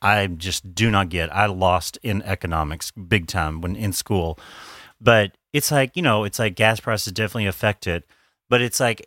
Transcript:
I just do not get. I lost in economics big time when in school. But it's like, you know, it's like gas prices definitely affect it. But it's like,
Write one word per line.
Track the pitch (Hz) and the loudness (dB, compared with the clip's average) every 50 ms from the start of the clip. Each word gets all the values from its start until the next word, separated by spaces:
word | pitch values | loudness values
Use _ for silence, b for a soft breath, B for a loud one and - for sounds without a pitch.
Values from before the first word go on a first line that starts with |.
I | - 101 104 104 98 95 | 2 2 2 2 2 0
just | 87 80 85 92 85 - - 95 85 | -4 -6 -6 -6 -6 -6 -8 -8 -2
do | 90 110 117 | 0 2 4
not | 107 98 98 82 | 4 4 2 2
get. | 87 87 82 80 - | 0 -4 -4 -2 0
I | 98 104 104 | 0 0 0
lost | 95 92 95 92 90 87 - - - - - | 0 2 2 4 4 2 0 -4 -10 -8 -6
in | 117 98 101 | -4 -4 -2
economics | - 98 95 - - 85 82 80 78 73 80 78 - - | -2 -4 -4 -4 -2 -2 -2 -2 -2 -2 -4 -8 -10 -12
big | - 107 92 85 107 101 82 80 | -12 -12 -4 -2 0 0 0 -2
time | - 92 80 76 78 80 | -4 -2 -2 -2 -4 -4
when | 85 87 98 | -6 -6 -6
in | 98 110 101 | -4 -4 -4
school. | 90 - - - 107 92 85 82 76 B B B B B B B B B B B B _ | -4 -4 -4 -2 -2 0 0 -2 -4 B B B B B B B B B B B B _
But | 110 120 117 110 101 95 - _ _ _ | 4 6 6 6 4 2 -4 _ _ _
it's | - 147 - - | -4 -2 0 2
like, | 151 143 135 127 - 175 | 2 2 2 0 0 -2
you | 175 | 0
know, | 135 110 107 104 | 2 2 2 0
it's | 101 - - | -2 -2 -2
like | 117 107 90 | -2 -2 2
gas | - 110 110 113 - | 4 4 4 4 2
prices | - - 110 104 - - | -2 -4 -4 -2 -4 -4
definitely | 90 - 110 104 - 117 107 98 | -4 -4 -4 -4 -2 -2 -2 -2
affect | 92 - - 107 104 - - 95 | -2 0 0 0 0 -2 -2 -4
it. | 85 85 - _ _ _ _ _ _ _ _ - | -4 -4 -6 _ _ _ _ _ _ _ _ 2
But | 123 123 | 2 2
it's | 123 120 - - | 2 2 0 0
like, | 131 117 110 - - | 0 0 0 -2 -8